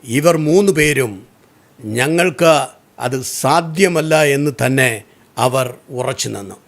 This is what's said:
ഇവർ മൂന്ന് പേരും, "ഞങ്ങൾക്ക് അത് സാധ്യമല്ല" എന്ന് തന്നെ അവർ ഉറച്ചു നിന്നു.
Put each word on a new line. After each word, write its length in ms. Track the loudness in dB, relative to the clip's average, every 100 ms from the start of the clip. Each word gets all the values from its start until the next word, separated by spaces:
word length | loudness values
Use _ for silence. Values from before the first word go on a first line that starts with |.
ഇവർ 300 | -2 0 2 2
മൂന്ന് 340 | 2 2 2
പേരും, 400 | 2 2 2 -2 -6 -18 _ _ _ _ _
"ഞങ്ങൾക്ക് 720 | -8 -2 0 2 0 2 2 2 0 -10 _ -8
അത് 200 | -6 -6 -8
സാധ്യമല്ല" 840 | -4 0 0 0 0 0 2 0 2 2
എന്ന് 200 | 2 -2 -2
തന്നെ 300 | 0 2 2 0 -10 _ _ -2
അവർ 300 | 0 0 -4 -8 _
ഉറച്ചു 380 | -6 -6 -6 -8
നിന്നു. 280 | -8 -12 -18